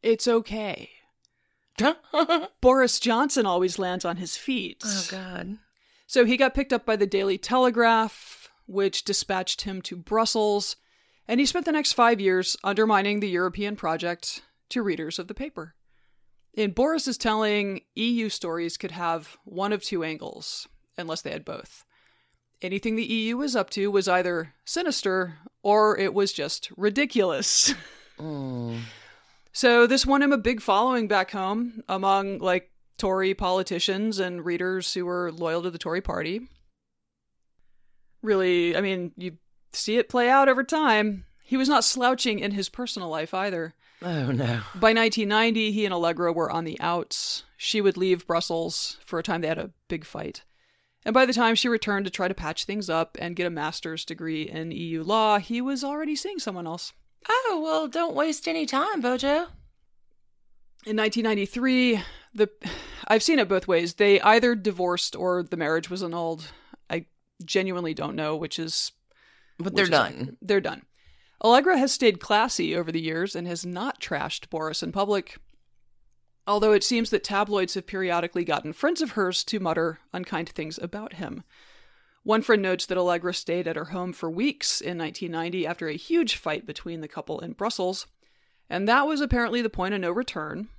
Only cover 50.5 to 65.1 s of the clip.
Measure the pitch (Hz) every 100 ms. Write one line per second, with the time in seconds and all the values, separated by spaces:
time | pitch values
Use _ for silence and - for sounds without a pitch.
50.5 | _ _ _ _ _ - 226 262 240 233
51.5 | 226 247 226 214 202 196 - 185 190 165
52.5 | 170 - 202 180 160 165 - 170 175 175
53.5 | 165 151 165 170 160 - 160 160 160 156
54.5 | 160 165 165 170 165 160 220 220 208 -
55.5 | 233 254 277 277 294 311 294 370 381 226
56.5 | 185 170 170 - - _ _ - 466 508
57.5 | 359 311 311 311 330 339 277 311 294 -
58.5 | 330 311 269 349 392 247 254 277 294 339
59.5 | - - _ _ _ _ _ _ _ _
60.5 | - - _ 214 214 220 226 226 214 196
61.5 | 240 262 254 254 214 175 - - 208 208
62.5 | _ - - - - - 220 - 311 202
63.5 | 190 185 170 170 - 208 202 - 226 240
64.5 | 233 196 185 180 175 -